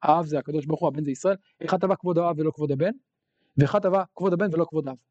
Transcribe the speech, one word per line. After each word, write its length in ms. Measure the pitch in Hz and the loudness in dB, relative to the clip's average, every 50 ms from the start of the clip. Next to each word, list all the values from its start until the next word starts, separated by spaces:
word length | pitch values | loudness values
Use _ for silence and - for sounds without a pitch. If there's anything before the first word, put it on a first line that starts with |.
| - | 2
האב 220 | 151 151 170 170 | 2 2 2 2
זה 140 | 151 151 139 | 0 -4 -4
הקדוש 260 | 131 151 151 156 135 | -4 -4 -6 -6 -2
ברוך 140 | 151 160 - | -2 -4 -2
הוא, 80 | 175 | 0
הבן 160 | 151 135 147 156 | -2 -2 -2 -4
זה 80 | 143 | -4
ישראל. 240 | 131 - - 185 196 190 _ _ _ _ 170 | -6 -2 -2 -2 -2 -2 _ _ _ _ -2
אחד 120 | 165 185 | -2 0
תבע 180 | 180 196 190 190 | 0 2 0 -2
כבוד 220 | - - 180 170 | -2 -2 0 0
האב 220 | 170 175 170 165 151 | 2 0 0 0 0
ולא 120 | 156 156 | -2 -2
כבוד 200 | - - 151 143 | -2 -2 -2 -2
הבן, 200 | 139 135 160 202 269 - _ _ _ _ _ _ _ _ _ _ _ | 0 0 0 -2 -2 -6 _ _ _ _ _ _ _ _ _ _ _
ואחד 220 | - 143 143 - 208 | 2 2 4 4 2
תבע 240 | - 185 185 196 180 - _ | 2 4 2 2 0 -2 _
כבוד 180 | - 175 196 175 | -2 0 0 2
הבן 140 | 170 208 - 160 | 2 0 0 0
ולא 120 | 165 165 | 0 -2
כבוד 220 | - 156 156 143 | 0 -2 -4 -4
האב. 100 | 135 131 - _ _ | -4 -10 -12 _ _